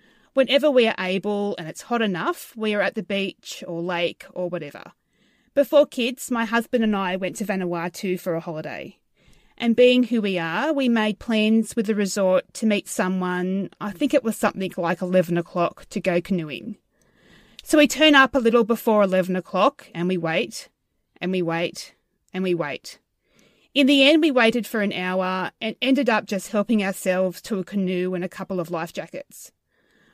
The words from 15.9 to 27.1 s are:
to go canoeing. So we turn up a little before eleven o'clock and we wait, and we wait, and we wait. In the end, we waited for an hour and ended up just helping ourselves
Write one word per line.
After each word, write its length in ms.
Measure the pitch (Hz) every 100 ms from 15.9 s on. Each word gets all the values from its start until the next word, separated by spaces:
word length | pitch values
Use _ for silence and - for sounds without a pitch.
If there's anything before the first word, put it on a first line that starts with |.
to 100 | 202
go 200 | 190 175
canoeing. 560 | 175 185 156 123 226 214 _ _ _ _ _ _ _ _
So 160 | - 302
we 80 | 302
turn 300 | - 311 285
up 180 | 269
a 60 | 277
little 240 | 226 240
before 400 | 214 233 - 214
eleven 320 | 196 185 180 185
o'clock 500 | - 185 220 - -
and 140 | 165 175
we 80 | 185
wait, 540 | 165 165 226 - - _ _ _ _ -
and 100 | 180
we 100 | 185
wait, 540 | 165 165 175 - - _ _ _ _
and 100 | 185
we 100 | 185
wait. 460 | 175 147 135 - - _ _ _ _ _ _ _ 269
In 100 | 269
the 160 | 285
end, 200 | 277 320
we 100 | 320
waited 340 | 254 226 233 208
for 140 | 226
an 120 | 202
hour 600 | - 185 185 185 185 180 -
and 160 | 226 -
ended 300 | 247 269 240
up 160 | 220 220
just 220 | 196 -
helping 340 | 214 202 220
ourselves 580 | 196 190 190